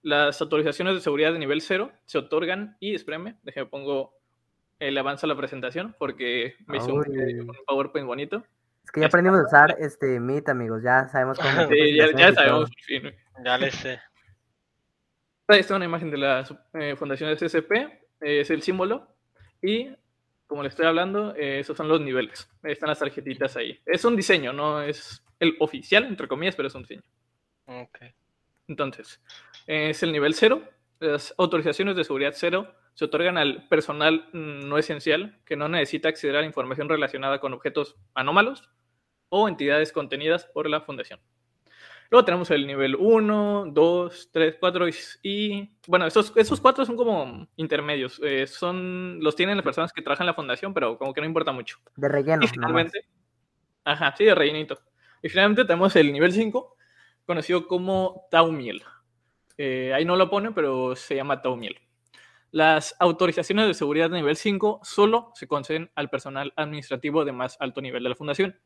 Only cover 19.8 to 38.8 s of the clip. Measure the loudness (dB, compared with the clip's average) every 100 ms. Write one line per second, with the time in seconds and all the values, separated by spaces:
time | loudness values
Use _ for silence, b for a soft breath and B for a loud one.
19.8 | -4 -14 _ _ _ _ _ -8 -8 0
20.8 | 2 2 0 -4 -6 -6 -6 -6 -6 -8
21.8 | 0 0 2 -4 -4 -8 -20 _ -10 -6
22.8 | -4 -2 -4 -6 -12 -6 -6 -4 -10 -10
23.8 | -4 0 2 0 2 0 0 -4 -4 -4
24.8 | -6 -8 -12 -20 _ _ -2 0 -4 -4
25.8 | 2 2 2 -8 -8 -4 -6 -6 -8 -10
26.8 | -18 -20 _ _ _ _ _ _ -20 -18
27.8 | -18 -20 -20 _ _ _ _ _ _ -8
28.8 | -8 -8 -20 -20 _ b b b -6 -2
29.8 | -2 -2 -2 0 0 4 4 2 -4 _
30.8 | _ _ -4 -4 -6 -2 0 2 0 -2
31.8 | -2 -2 -4 -2 -4 -2 -2 -2 -6 b
32.8 | b -8 -4 0 0 2 0 -2 0 0
33.8 | 2 0 2 2 -2 -12 -12 -12 -2 0
34.8 | 0 -4 0 0 -2 _ _ -6 -2 -2
35.8 | -2 -2 -4 -2 -2 -2 -2 -4 -6 -6
36.8 | -2 -2 -2 -4 -4 -4 -4 -6 -6 -4
37.8 | -6 _ _ -4 2 4 4 0 _ _